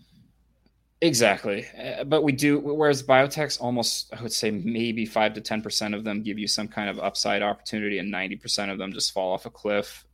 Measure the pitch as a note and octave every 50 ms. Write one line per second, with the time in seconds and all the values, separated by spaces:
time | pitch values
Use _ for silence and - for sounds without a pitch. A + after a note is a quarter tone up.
0 | - _ _ - - _ _ _ _ _ _ _ _ _ _ _ _ _ _ _
1 | E3 E3+ C3+ A2+ A#2 G#2 G2 - - G#2+ G2+ A2 - - - - B2 C#3 - -
2 | C3+ C#3 D#3 D3+ - C#3+ C3+ C3 D3 D3 C#3+ C#3+ C#3+ D3 C#3+ D#3 D3+ D3 C#3+ B2
3 | B2 C#3+ C3 C3 C3+ C#3 - D#3 D3+ C3+ - - B2 B2 B2 A#2+ A2+ - - -
4 | - - A2 G#2+ A#2 A2 - - A#2 G#2+ G#2+ G2 E2+ A2+ A#2 A2+ A#2 A#2 A2+ A#2
5 | G#2+ A2 - A2 G#2+ G#2+ A2 A2 - - A2+ G#2+ A2 G#2 - - A2 G#2 G#2 G#2
6 | A2 A2 G#2 G#2 G#2+ G#2 G2 G#2+ G#2 G2+ - - G#2 G#2 - A2 G#2 G2+ F#2 -
7 | - G2 - - - G#2+ G2+ G2+ G#2 G#2 G#2 - _ - A2+ G#2+ G#2 G#2 G2+ F#2
8 | F2 G#2 G2 F#2 F#2+ F#2+ G#2+ A2 - F2+ - - G2+ G2 G2 G2 F#2+ G2 F#2+ -
9 | - - - G2 F#2+ F#2 F#2 - - A#2+ - - - G#2 G#2 G2+ G2+ - - -
10 | - _